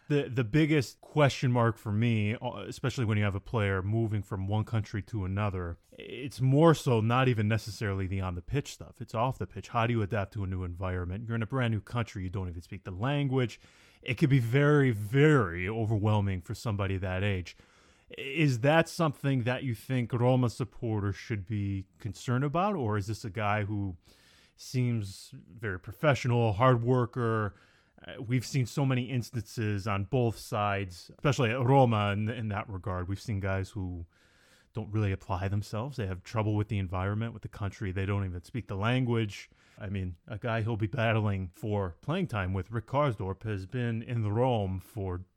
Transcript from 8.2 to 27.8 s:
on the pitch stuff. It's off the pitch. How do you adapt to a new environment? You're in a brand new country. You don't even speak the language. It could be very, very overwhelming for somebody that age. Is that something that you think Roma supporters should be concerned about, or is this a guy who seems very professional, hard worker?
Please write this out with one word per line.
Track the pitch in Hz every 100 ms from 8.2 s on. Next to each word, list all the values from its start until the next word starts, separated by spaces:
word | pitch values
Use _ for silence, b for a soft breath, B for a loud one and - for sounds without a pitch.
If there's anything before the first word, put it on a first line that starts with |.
on | 92 90
the |
pitch | - 139 -
stuff. | - - -
It's | 120
off | 113 123 -
the | 95
pitch. | - -
How | 123 113
do |
you | 120
adapt | 101 113 98 107
to | 95
a |
new | 92
environment? | 90 87 92 90 87 95 113
You're | 113
in |
a | 110
brand | 135 120
new | 107
country. | - 120 110 101
You | 92
don't | 92 92
even | 85
speak | - 101 -
the |
language. | 92 120 143 143 131 120 - b b b b
It | - 113
could | 147
be | 135
very, | 117 135 143 147 135
very | 107 101 135 151 147 95 85 90
overwhelming | 110 107 110 107 107 98 92
for | - 110
somebody | - 104 98 95
that | 92 92
age. | 101 95 87 - b b b b b -
Is | 135 139 151 123
that | 131 165 160
something | - 165 - 139 135
that | 117 127
you | 135 113
think | - 131 117
Roma | 117 123 131 123
supporters | - 110 - 120 107 101 98
should | - 110 90
be | 107 101 98 95 _
concerned | 110 95 - 123 147
about, | 160 202 196
or | 113 104
is | 98
this | 107 117
a |
guy | 92 104 107 101
who | 104 98 87 b b b b b b
seems | - 131 123 117 98 98 - 131 - 87
very | 107 87
professional, | - - 156 135 127 120 117
hard | 98 131 123
worker? | 117 127 120 - 117 110 104 - b b